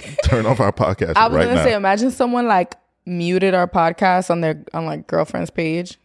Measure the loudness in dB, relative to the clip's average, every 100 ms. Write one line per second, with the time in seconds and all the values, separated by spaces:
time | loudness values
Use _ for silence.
0 | -12 -4 0 2 2 2 0 2 0 0
1 | 0 2 2 2 2 2 2 2 0 0
2 | 0 -2 -2 0 2 0 0 -6 _ _
3 | -8 -4 -2 0 2 2 0 2 0 2
4 | 2 2 0 0 -2 -4 -8 -8 -6 -8
5 | -4 -2 -2 -4 -6 -4 -2 -4 -6 -14